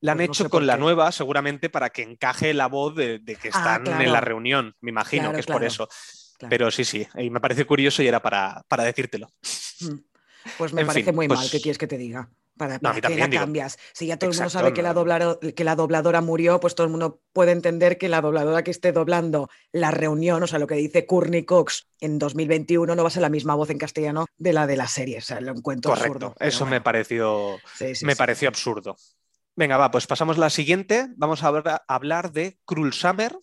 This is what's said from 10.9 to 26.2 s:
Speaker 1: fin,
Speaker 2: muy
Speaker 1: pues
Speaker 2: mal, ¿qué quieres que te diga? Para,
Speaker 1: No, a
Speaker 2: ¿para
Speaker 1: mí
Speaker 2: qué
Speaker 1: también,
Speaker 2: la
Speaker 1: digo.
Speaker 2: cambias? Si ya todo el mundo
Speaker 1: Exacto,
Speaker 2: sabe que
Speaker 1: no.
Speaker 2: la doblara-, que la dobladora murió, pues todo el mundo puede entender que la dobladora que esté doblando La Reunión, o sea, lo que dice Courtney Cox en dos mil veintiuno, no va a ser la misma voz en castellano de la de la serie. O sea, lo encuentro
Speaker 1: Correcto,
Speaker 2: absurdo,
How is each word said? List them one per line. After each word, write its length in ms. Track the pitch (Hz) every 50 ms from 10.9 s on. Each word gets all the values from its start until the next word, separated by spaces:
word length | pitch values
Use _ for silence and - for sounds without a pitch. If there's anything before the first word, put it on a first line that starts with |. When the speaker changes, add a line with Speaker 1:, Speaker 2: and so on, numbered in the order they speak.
| 151 139 110
Speaker 1:
fin, 100 | - 170
Speaker 2:
muy 120 | 160 160 147
Speaker 1:
pues 100 | 135 120
Speaker 2:
mal, 100 | 135 127
¿qué 120 | - 151
quieres 160 | 117 151 143 -
que 100 | - -
te 100 | 151 131
diga? 320 | 123 120 113 127 123 - _ _ _ _ _ _
Para, 220 | 156 139 135 131
Speaker 1:
No, 80 | 147 131
a 20 |
Speaker 2:
¿para 20 | 110
Speaker 1:
mí 20 |
Speaker 2:
qué 60 | 110
Speaker 1:
también, 180 | 110 131 165 156
Speaker 2:
la 60 | - 165
Speaker 1:
digo. 140 | 151 165 -
Speaker 2:
cambias? 360 | 147 151 151 135 139 - - - - _
Si 140 | - 170 160
ya 100 | 165 156
todo 120 | - 185
el 60 | 175
mundo 80 | 165 -
Speaker 1:
Exacto, 140 | 180 175 185
Speaker 2:
sabe 140 | 175 180 -
que 80 | 175
Speaker 1:
no. 60 | 175 175
Speaker 2:
la 60 | 170
doblara-, 600 | 175 170 165 170 165 170 170 170 170 - 160 -
que 80 | - 170
la 120 | 160 165
dobladora 460 | 156 160 156 165 160 151 170 165 170
murió, 380 | 170 165 165 165 165 170 175 180
pues 160 | 175 175 170
todo 100 | - 170
el 60 | 160
mundo 300 | 160 165 165 160 151 _ _ _
puede 200 | _ 190 180 175
entender 460 | 175 175 170 175 170 170 175 175 180 175
que 120 | 190 185
la 120 | 170 160
dobladora 420 | 151 151 151 160 147 151 160 165 165
que 80 | 170
esté 200 | 175 - - 180
doblando 580 | 170 170 160 151 175 170 170 165 156 151 139 - - _ _ _
La 200 | _ 170 170 156
Reunión, 520 | 160 - 151 156 151 151 160 175 175 165 175
o 40 | 165
sea, 120 | 160 156
lo 80 | 147 143
que 80 | 156
dice 300 | 147 151 151 - 175 165
Courtney 400 | - 185 180 175 160 170 170 165
Cox 420 | - 175 180 156 - - - - _ _ _
en 200 | - 156 151 151
dos 160 | 147 147 143
mil 120 | 151 160 151
veintiuno, 480 | 160 160 151 - 170 170 165 170 170
no 80 | 175 165
va 40 | 165
a 40 |
ser 100 | 160 175
la 80 | 175 151
misma 260 | 151 151 123 156 147
voz 140 | 147 151 151
en 80 | 156 143
castellano 480 | 151 147 - - 156 151 147 156 165 160 _ _
de 160 | 160 180 165
la 140 | 156 151 139
de 100 | 139 131
la 100 | 127 117
serie. 320 | - - 131 131 120 113
O 20 |
sea, 200 | - - 131 120
lo 100 | 123 131
encuentro 400 | 131 117 120 147 135 123 120 147
Speaker 1:
Correcto, 160 | 127 113 120 117
Speaker 2:
absurdo, 280 | 139 131